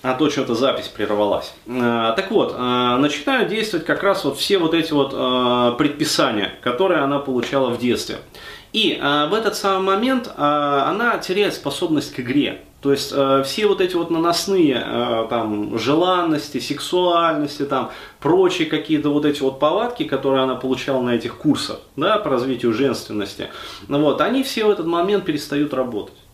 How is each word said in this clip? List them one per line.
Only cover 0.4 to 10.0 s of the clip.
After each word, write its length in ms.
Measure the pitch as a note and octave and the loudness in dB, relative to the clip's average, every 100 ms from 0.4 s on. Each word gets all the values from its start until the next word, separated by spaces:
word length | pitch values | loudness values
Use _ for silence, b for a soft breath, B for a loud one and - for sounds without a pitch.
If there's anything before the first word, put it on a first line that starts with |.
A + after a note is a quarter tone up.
| B2 A2+ | -2 0
запись 320 | C3 - - | 0 0 -6
прервалась. 640 | - G2+ G#2 G2+ F#2+ - - - | -6 -2 0 2 0 -4 -16 -10
А, 420 | B2 A#2+ A#2 A2+ | -2 0 2 0
так 180 | A2+ F#3+ | 0 0
вот, 200 | G#3 A#2+ - | 0 0 -2
а, 400 | B2 B2 B2 B2+ | -2 0 2 2
начинают 520 | D3 - - C4 F3 | 2 0 -2 0 0
действовать 360 | A3 G#3+ E3+ - | -2 -2 -4 -2
как 160 | - | 0
раз 220 | G3+ F#3+ | 0 0
вот 120 | - - | -2 -4
все 220 | - G3 | 0 2
вот 160 | D#3+ | 2
эти 180 | E3 D#3 | 2 2
вот, 200 | D3 C3+ | 2 0
а, 580 | B2+ B2+ B2+ B2 B2 A#2+ | 0 0 2 2 2 2
предписания, 760 | A#2+ D3 - - - C#3 G#2+ F#2+ - | 2 -2 0 -2 2 2 0 -4 -4
которые 420 | B2 B2 F#3+ E3 | -4 0 2 2
она 180 | C#3 C#3+ | 2 -2
получала 500 | C#3 B2 A#2 C#3 B2+ | -2 -2 0 0 0
в 80 | A#2 | 0
детстве. 380 | A#2+ A2 - - - B B B B | 0 0 -2 -10 -12 B B B B
И, 260 | G#3+ G3 - | -2 0 0
а, 280 | C#3+ D3 D3+ | 0 0 0
в 60 | |
этот 200 | G#3 G#3+ | 0 -2
самый 300 | G3+ G3+ F#3+ | -2 0 0
момент, 440 | F#3+ G3 | 2 2